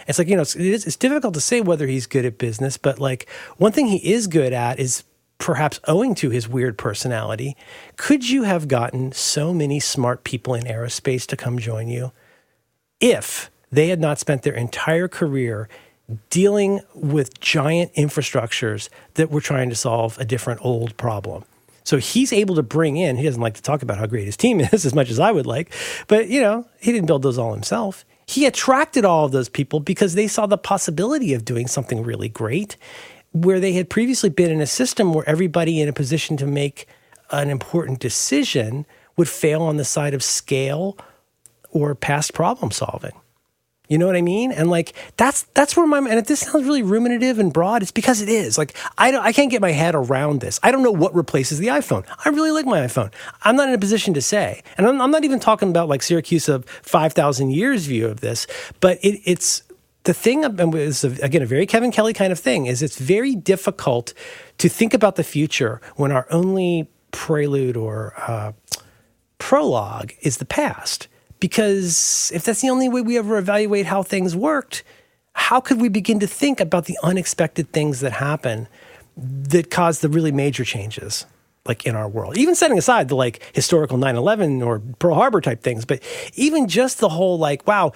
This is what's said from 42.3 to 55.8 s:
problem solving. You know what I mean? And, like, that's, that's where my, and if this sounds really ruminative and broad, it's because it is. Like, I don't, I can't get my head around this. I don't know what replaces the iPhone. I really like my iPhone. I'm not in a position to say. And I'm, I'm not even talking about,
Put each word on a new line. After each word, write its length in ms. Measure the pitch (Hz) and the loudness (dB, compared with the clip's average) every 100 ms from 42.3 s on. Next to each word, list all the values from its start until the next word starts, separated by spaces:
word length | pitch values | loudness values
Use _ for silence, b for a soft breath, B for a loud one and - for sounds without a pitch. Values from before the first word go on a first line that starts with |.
problem 360 | - 175 254 113 | 0 0 0 -4
solving. 440 | - - - - - _ _ _ _ _ _ - | -4 -6 -6 -10 -14 _ _ _ _ _ _ -2
You 80 | 156 | 2
know 80 | 185 | 2
what 120 | 180 | 2
I 40 | |
mean? 300 | 175 202 254 | 2 0 0
And, 180 | 156 165 | 0 2
like, 220 | 170 165 B B - | 2 -2 B B 2
that's, 280 | 254 - - | 2 2 0
that's 240 | - 285 339 | 2 4 4
where 100 | 320 | 4
my, 120 | 285 | 4
and 200 | 262 226 | 2 2
if 80 | 220 | 2
this 140 | 294 | -2
sounds 240 | - 302 262 | 0 0 2
really 180 | 294 | 2
ruminative 560 | 190 220 240 240 254 220 | 2 2 2 2 2 2
and 140 | 190 | 2
broad, 280 | 156 185 233 | 2 2 0
it's 100 | 185 | 0
because 280 | 226 262 220 | 0 2 2
it 80 | 208 | 2
is. 300 | 220 131 131 | 0 0 -2
Like, 180 | 151 B B - | -2 B B 4
I 140 | 240 | 4
don't, 120 | 262 | 4
I 80 | 196 | 2
can't 180 | 254 277 | 4 4
get 120 | 233 | 4
my 100 | 185 | 2
head 240 | 147 170 156 | 2 2 2
around 460 | 123 131 147 143 | 2 0 0 -2
this. 180 | - - | -4 0
I 100 | 208 | 2
don't 120 | 262 | 4
know 80 | 254 | 4
what 240 | 180 180 170 | 4 2 2
replaces 440 | 151 139 131 151 | 2 0 0 -2
the 80 | 220 | 0
iPhone. 380 | 285 - 104 - - 302 | 0 0 -4 -4 -4 0
I 20 | |
really 240 | 294 311 | 2 0
like 140 | 311 262 | 0 2
my 160 | 180 | 0
iPhone. 320 | 123 135 101 B B B | 0 -2 -4 B B B
I'm 120 | 208 262 | 2 4
not 140 | 269 | 4
in 40 | |
a 40 | 240 | 2
position 360 | 196 220 - 147 | 2 0 0 0
to 60 | |
say. 400 | - 208 123 - B - | 0 0 -2 -6 B 2
And 80 | 214 | 4
I'm, 140 | 277 | 4
I'm 100 | 262 | 2
not 120 | 311 | 2
even 160 | 294 262 | 2 2
talking 300 | - 214 196 | 2 2 4
about, 180 | 170 | 2